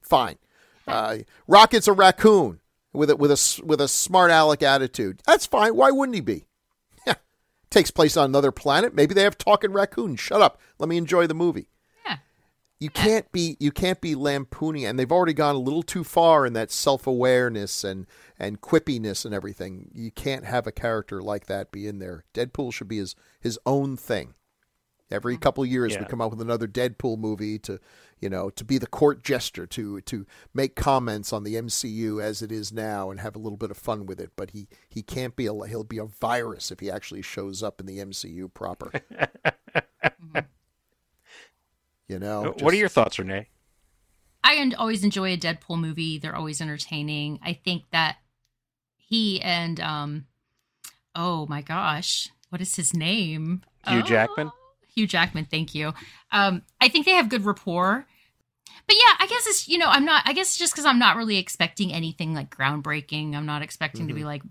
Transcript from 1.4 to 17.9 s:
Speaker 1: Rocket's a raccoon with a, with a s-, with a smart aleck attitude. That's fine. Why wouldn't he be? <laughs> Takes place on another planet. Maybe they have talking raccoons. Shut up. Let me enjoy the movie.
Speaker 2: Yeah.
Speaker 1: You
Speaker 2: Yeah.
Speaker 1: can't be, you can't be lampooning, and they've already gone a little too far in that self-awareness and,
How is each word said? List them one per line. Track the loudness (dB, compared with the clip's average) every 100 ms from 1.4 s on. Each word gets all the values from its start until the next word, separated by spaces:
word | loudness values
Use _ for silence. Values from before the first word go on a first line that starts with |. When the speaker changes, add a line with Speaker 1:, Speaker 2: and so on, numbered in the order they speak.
| 6
Speaker 1:
Rocket's | 10 10 8 4
a |
raccoon | 8 8 8 8 8 4 -2 _ _ _
with | 0 2
a, | 4
with | 4
a |
s-, | 4 2 -2
with | 0 0
a | 2
smart | 0 2 4 6
aleck | 8 6 4
attitude. | 4 2 2 -2 -6 -2 4
That's | 4 4
fine. | 2 4 6
Why | 6
wouldn't | 6 0 -2
he |
be? | -4 -4 -8 _ _ _ _ _ -4
<laughs> | -4 _ _ _ _ _
Takes | 2 4
place | 4 4 4
on | 4
another | 4 2
planet. | 0 2 2 2
Maybe | 2 4
they | 4
have | 2 2
talking | 2 2 2
raccoons. | 0 -2 -2 -6 -6
Shut | -2 6
up. | 6 4 _ -8
Let | -2
me | -2
enjoy | 0 2 2
the |
movie. | 2 0 -2 -8 _ _ _
Speaker 2:
Yeah. | -10 -10 -12 _ _ _ _ _
Speaker 1:
You | -8
Speaker 2:
Yeah. | 0
Speaker 1:
can't | 2 2 0
be, | -4 -4 -2
you | -4
can't | 0 -2 -2
be | -4 -2
lampooning, | 0 -2 -4 -6 -4 -2 -2
and | -2
they've | 2
already | 2 2
gone | 2 2
a | 0
little | -2 -2
too | -4 -6
far | -2 4 6 8 6
in |
that | 0 -4
self-awareness | -2 0 0 0 2 4 4 2 -2 -6 -6
and, | -6